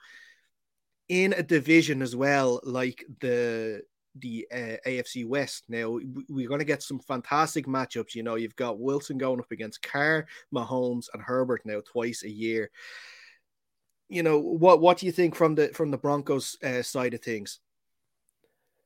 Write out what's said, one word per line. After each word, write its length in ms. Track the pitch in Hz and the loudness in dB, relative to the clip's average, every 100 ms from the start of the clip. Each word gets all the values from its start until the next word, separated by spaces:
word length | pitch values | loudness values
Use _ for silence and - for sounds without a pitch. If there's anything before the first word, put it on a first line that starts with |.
| - - - _ _ _ _ _ _ _ - | -16 -20 -20 _ _ _ _ _ _ _ -2
in 240 | 180 190 | 2 2
a 100 | 185 | 2
division 580 | 160 160 135 165 151 135 | 2 2 6 6 6 0
as 120 | 131 | -2
well, 460 | 123 139 143 131 123 | 0 2 4 4 0
like 400 | - 127 127 123 - 113 | -2 -4 -4 -6 -16 -8
the, 600 | 131 120 120 113 110 104 - _ _ | -2 0 0 -2 -4 -8 -12 _ _
the, 320 | - 127 113 - | -16 -10 -10 -8
uh, 240 | 123 117 113 131 | -8 -8 -6 -4
A 120 | 127 | -4
F 60 | 120 | -4
C 180 | 127 | -8
West. 400 | 117 139 131 - - | -4 -2 -2 -6 -8
Now, 300 | 117 113 117 | -6 -4 -4
w-, 260 | 135 135 135 | -6 -12 -8
we're 200 | 139 120 | -6 -4
gonna 160 | 143 | -4
get 180 | 151 143 | -2 -2
some 160 | - 135 | -4 -10
fantastic 680 | - 131 - 147 156 160 135 | -6 -8 0 2 2 0 -4
matchups. 480 | 131 127 120 110 | -4 -4 -6 -8
You 80 | 117 | -6
know, 140 | 113 113 | -4 -4
you've 200 | 113 - | -4 -4
got 220 | 123 107 | -6 -4
Wilson 400 | 127 143 147 135 | -2 -4 -4 -4
going 220 | 131 127 | -2 -2
up 100 | 117 | -6
against 320 | 110 110 - | -10 -12 -12
Carr, 440 | - 143 147 160 156 - - | -6 -2 2 0 -2 -14 -8
Mahomes, 520 | 135 113 127 123 120 - | -6 -4 -2 -2 -2 -6
and 100 | 110 | -12
Herbert 400 | 110 127 127 117 | -4 -2 0 -2
now 160 | 110 107 | -4 -8
twice 380 | - 120 117 117 | -6 -4 -4 -6
a 80 | 107 | -10
year. 400 | 107 113 113 104 - - - - - - _ _ _ _ _ _ _ _ | -6 -2 -2 -2 -8 -20 -18 -20 -20 -20 _ _ _ _ _ _ _ _
You 120 | 180 | 0
know, 160 | 165 151 | 4 4
what, 420 | - 165 175 165 | 2 6 8 10
what 160 | 170 180 | 8 6
do 60 | |
you 80 | 185 | 2
think 220 | 165 175 | 2 2
from 200 | - 165 | 4 2
the, 140 | 151 147 | 4 2
from 220 | - 156 | 2 -2
the 80 | 139 | 0
Broncos, 580 | 143 143 139 139 - - | 0 0 0 -2 -2 -6
uh, 180 | 143 127 | -4 -2
side 320 | 120 135 127 | -2 -2 -2
of 80 | 117 | -4
things? 400 | - 110 101 - _ _ _ _ _ _ _ _ _ _ _ _ | -6 -6 -8 -16 _ _ _ _ _ _ _ _ _ _ _ _